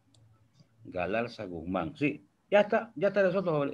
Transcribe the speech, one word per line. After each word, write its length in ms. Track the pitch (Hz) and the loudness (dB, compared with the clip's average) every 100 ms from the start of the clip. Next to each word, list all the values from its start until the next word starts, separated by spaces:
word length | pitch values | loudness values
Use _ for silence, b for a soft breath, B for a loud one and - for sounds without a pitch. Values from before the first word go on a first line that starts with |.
| _ _ _ _ _ _ _ _ | _ _ _ _ _ _ _ _
Galarza 600 | - 90 87 110 120 117 | -10 -6 -2 -2 -4 -6
Guzmán. 500 | 101 87 82 92 82 147 | -8 -8 -4 -2 -2 -2
Sí, 300 | 143 - _ _ - | -2 -2 _ _ 0
ya 100 | 202 | 2
está, 300 | 202 220 - | 4 0 -2
ya 140 | - 196 | -2 0
está 140 | 202 | 4
resuelto. 420 | 190 190 175 151 139 | 2 2 0 0 0